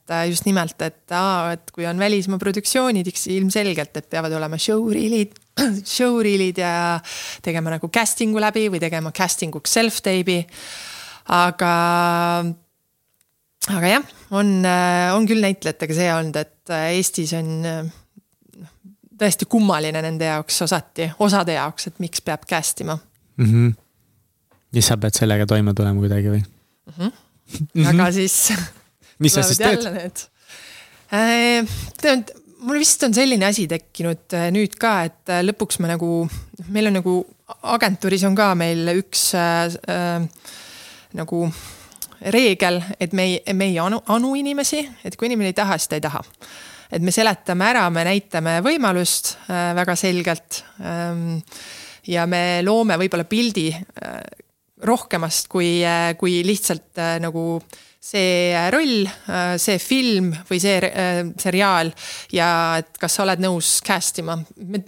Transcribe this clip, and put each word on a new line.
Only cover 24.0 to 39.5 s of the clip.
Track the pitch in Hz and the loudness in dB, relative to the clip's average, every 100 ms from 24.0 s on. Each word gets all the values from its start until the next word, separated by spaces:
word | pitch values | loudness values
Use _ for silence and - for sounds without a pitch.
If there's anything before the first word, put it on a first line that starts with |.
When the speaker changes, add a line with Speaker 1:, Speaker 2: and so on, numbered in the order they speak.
| _ _ _ _ _ _ _ | _ _ _ _ _ _ _
Speaker 2:
Ja | 120 | 0
sa | - 113 | 2 2
pead | 107 - | 0 2
sellega | 107 104 104 | 2 2 4
toime | 107 104 | 4 4
tulema | 101 101 101 | 2 2 2
kuidagi | 101 101 101 | 2 2 2
või? | 104 101 _ _ _ - | 0 -2 _ _ _ -20
Speaker 1:
Mhm. | 151 196 - _ _ _ - 151 | -6 -6 -6 _ _ _ -10 -4
Speaker 2:
Mhm. | 170 160 | 2 4
Speaker 1:
Aga | 170 180 | 6 4
siis | 190 190 - - 202 170 - _ _ _ _ | 2 0 2 0 0 -6 -14 _ _ _ _
Speaker 2:
Mis | 151 | 2
sa | 143 | 4
Speaker 1:
tulevad | - | 2
Speaker 2:
siis | 135 | 2
teed? | 220 240 | 4 2
Speaker 1:
jälle | 226 | 0
need. | 202 180 - - _ - - - - - - _ | -6 -8 -12 -16 _ -20 -20 -20 -20 -20 -20 _
Äh, | 208 226 233 240 240 220 - - - | 0 2 4 4 2 0 -4 -10 -2
tead, | 302 262 214 - - - | 2 2 -2 -14 -20 -10
mul | 247 294 | -4 0
vist | 302 - | 2 2
on | 262 | 2
selline | 220 269 233 196 | 4 4 4 2
asi | 208 160 | 2 -2
tekkinud, | 165 - - 170 160 _ | -4 -6 -6 -4 -4 _
äh, | 175 170 | -2 0
nüüd | 196 202 - | 0 0 0
ka, | 226 196 | 0 2
et, | 165 - - | -2 -6 -4
äh, | 180 185 | 0 0
lõpuks | 202 214 - | 0 -4 -2
me | 170 | -2
nagu, | 170 170 165 165 - - - 170 | -2 0 0 -2 -6 -14 -16 -6
meil | 208 214 | 0 2
on | |
nagu | 190 180 180 - _ - - | 2 2 0 -2 _ -20 -10
agentuuris | - 233 214 185 190 190 196 | -2 2 2 0 0 2 2
on | 190 | 4
ka | 202 175 | 4 4
meil | 170 170 170 180 | 2 0 0 0
üks, | - - - 180 | -2 -2 0 0
äh, | 170 | 2